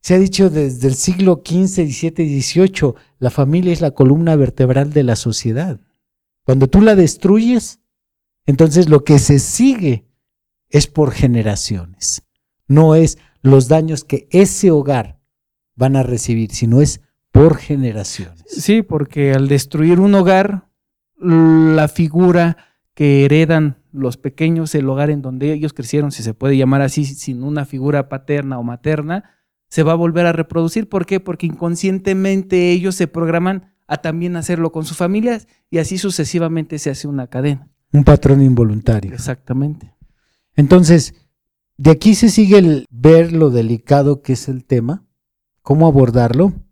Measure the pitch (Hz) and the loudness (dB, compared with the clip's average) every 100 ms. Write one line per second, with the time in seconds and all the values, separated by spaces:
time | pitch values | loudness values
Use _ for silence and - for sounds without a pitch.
0 | - 185 196 190 190 156 143 123 131 131 | 0 0 2 2 0 2 -4 -2 -2 -2
1 | - 180 190 170 - 170 185 190 156 127 | -4 0 0 0 -2 -2 -2 -2 -4 -4
2 | 165 160 160 139 131 165 190 190 143 - | -8 -4 -4 -4 -4 0 0 0 -4 -4
3 | _ _ 127 - 139 165 180 165 160 - | _ _ -6 -2 0 0 0 -2 -4 2
4 | 131 147 165 156 139 - 127 127 143 151 | 2 4 2 0 0 0 0 0 0 0
5 | 127 110 120 110 120 113 180 120 _ _ | 0 -2 -4 -6 -6 -6 -6 -10 _ _
6 | _ _ _ _ - 131 131 196 220 202 | _ _ _ _ -2 0 2 4 4 4
7 | 165 - 185 208 226 247 - - _ _ | 2 0 0 2 2 -2 -4 -20 _ _
8 | _ _ _ _ - 135 160 151 165 151 | _ _ _ _ -4 2 4 4 4 2
9 | 139 143 - 139 - - 262 247 165 117 | 4 2 4 0 0 0 0 0 -2 -4
10 | _ _ _ _ _ _ _ 147 - - | _ _ _ _ _ _ _ 0 0 -2
11 | 143 - 135 117 107 104 - 98 85 90 | -2 0 0 0 -2 -6 -8 -10 -10 -12
12 | - - _ _ _ _ _ 139 160 160 | -12 -12 _ _ _ _ _ 4 4 4
13 | 160 - _ _ 131 135 123 160 160 151 | 2 -2 _ _ 4 4 4 0 0 -8
14 | - 139 - 175 190 - 196 156 139 131 | -8 -8 -2 2 2 2 2 2 0 -4
15 | 107 - _ _ _ _ _ - 131 135 | -6 -14 _ _ _ _ _ -4 0 0
16 | 123 120 - 113 110 - 113 120 147 - | -2 -4 -4 -4 -4 -4 0 2 2 -2
17 | _ _ _ - 156 139 - 147 127 107 | _ _ _ 4 4 2 -4 -4 -4 -6
18 | 95 - 90 85 _ - - 220 208 156 | -10 -12 -16 -18 _ -8 0 0 0 -6
19 | 143 151 139 135 139 143 - 156 156 175 | -6 -4 -2 0 0 -2 -2 -2 2 2
20 | 202 196 185 190 202 196 _ _ _ _ | 4 2 2 2 0 -6 _ _ _ _
21 | _ _ 180 165 160 160 160 156 151 - | _ _ 0 4 4 4 4 2 0 -2
22 | 165 160 180 175 170 170 _ _ _ _ | -2 2 2 2 0 -2 _ _ _ _
23 | 147 139 139 151 160 160 151 135 _ 139 | 2 4 4 2 2 0 0 -6 _ -8
24 | 131 123 143 - 160 165 156 151 135 135 | -8 -6 -12 -4 -2 -2 -4 -4 -4 -2
25 | 147 147 131 127 143 151 151 - 123 151 | -2 -4 -8 -6 -6 -4 -6 -10 -6 -4
26 | 147 - 117 107 135 139 131 135 139 151 | -4 -6 -10 -6 -2 0 2 0 0 -4
27 | 139 135 - 123 135 147 139 135 135 147 | -6 -8 -12 -10 -8 -8 -8 -6 -4 -4
28 | 135 135 - 147 139 127 117 123 151 151 | -6 -12 -8 -6 -6 -10 -10 -8 -6 -6
29 | 151 185 - _ _ _ _ - 156 165 | -6 -10 -12 _ _ _ _ -2 -2 0
30 | 170 165 175 165 160 170 165 220 214 196 | -2 0 -2 -2 -4 -4 -4 -4 -6 -6
31 | 175 190 190 175 170 - 170 170 190 190 | -4 -6 -6 -8 -8 -6 -8 -4 -4 -4
32 | 190 190 190 196 190 185 175 180 185 185 | -4 -2 -2 -2 -2 -2 0 0 -2 -4
33 | 170 165 165 170 185 190 _ _ _ 147 | -6 -4 -4 -2 -2 -6 _ _ _ -8
34 | 165 160 175 175 160 175 165 160 160 165 | -6 -6 -6 -8 -6 -4 -4 -6 -12 -6
35 | 175 208 233 226 _ _ _ 165 156 190 | -4 -2 -2 -6 _ _ _ -4 -4 -4
36 | 196 175 151 175 165 160 151 151 147 135 | -6 -4 -4 -4 -4 -6 -8 -8 -8 -8
37 | 147 139 123 135 143 135 - _ _ 147 | -8 -8 -8 -6 -4 -4 -10 _ _ 0
38 | 147 147 - 139 135 123 113 107 - 110 | 4 4 4 4 4 2 0 -2 -2 -4
39 | 95 120 131 131 _ 127 143 151 - _ | -4 -12 -10 -12 _ -6 -6 -8 -18 _
40 | _ _ _ _ _ - 143 180 160 170 | _ _ _ _ _ -2 4 6 6 4
41 | - - _ _ _ _ _ _ 143 160 | 2 -12 _ _ _ _ _ _ 2 4
42 | 208 208 233 185 202 202 175 147 - 117 | 4 4 2 2 4 6 4 0 -4 0
43 | 139 165 165 165 151 120 113 117 - 143 | 4 6 4 2 2 2 -2 -4 0 0
44 | 139 139 - 127 - 127 - 127 117 175 | 2 -2 -4 -6 -6 -12 -4 -2 -2 -8
45 | _ _ _ _ _ _ - 147 160 139 | _ _ _ _ _ _ -2 2 4 4
46 | 123 120 117 120 190 - - | 2 2 0 0 0 -2 -16